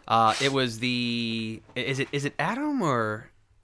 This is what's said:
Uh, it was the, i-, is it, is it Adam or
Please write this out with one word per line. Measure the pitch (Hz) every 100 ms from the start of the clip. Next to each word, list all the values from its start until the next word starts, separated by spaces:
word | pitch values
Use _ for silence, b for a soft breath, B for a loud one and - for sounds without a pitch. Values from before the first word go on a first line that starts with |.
| b
Uh, | 113 110 110
it | 139
was | 135 127 110
the, | 127 123 120 120 117 113 110 110 - 127
i-, |
is | 123 131
it, | 135
is | 143 143
it | -
Adam | 156 240 302 277
or | 170 120 107 107 - _ _ _